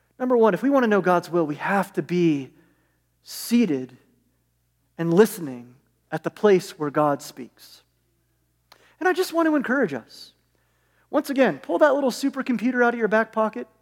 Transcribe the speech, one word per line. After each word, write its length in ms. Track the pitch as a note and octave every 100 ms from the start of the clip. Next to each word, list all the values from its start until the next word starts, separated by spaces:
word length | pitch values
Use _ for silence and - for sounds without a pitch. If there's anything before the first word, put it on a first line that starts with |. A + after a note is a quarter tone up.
| _ -
number 200 | B3+ B3
one, 160 | A3
if 80 | F3+
we 80 | C4+
want 140 | C#4
to 40 | A#3
know 140 | G3+
God's 260 | F3+ F3 -
will, 180 | E3+ D3+
we 100 | C#3+
have 360 | - G3 F3+
to 80 | -
be 480 | D3 F3 E3+ C#3+ B2+ _ _ _ _ _ _ _
seated 760 | - - - A#3+ G#3 C3+ B2+ - _ _ _ _ _ _ _ _ _ -
and 160 | E3+
listening 600 | E3+ A3 - D3 B2 A#2+ B2+ _ _ _
at 120 | D#3
the 80 | E3
place 480 | - G#3 F#3 - -
where 120 | D3
God 300 | D3+ D3+ C#3+
speaks. 600 | - - A#2 _ - - _ _ _ _ _ _ _ _ _ _ _ -
And 100 | F4+
I 40 |
just 220 | F4+ F#4
want 120 | D#4+ E4
to 80 |
encourage 380 | D4+ A3+ C4+ G3+
us. 400 | B2+ - - - _ _ _ _ _ _ _ _
Once 200 | C#4+ D4+
again, 280 | C4+ A#3 C4+
pull 200 | - F4
that 160 | D4+
little 160 | C#4 C4+
supercomputer 760 | - C#4 C4+ B3+ A#3 A#3+ B3
out 100 | A#3+
of 40 | A#3+
your 100 | G#3+
back 240 | G#3+ A3+
pocket, 360 | A3 G#3+ A#3+ B3 _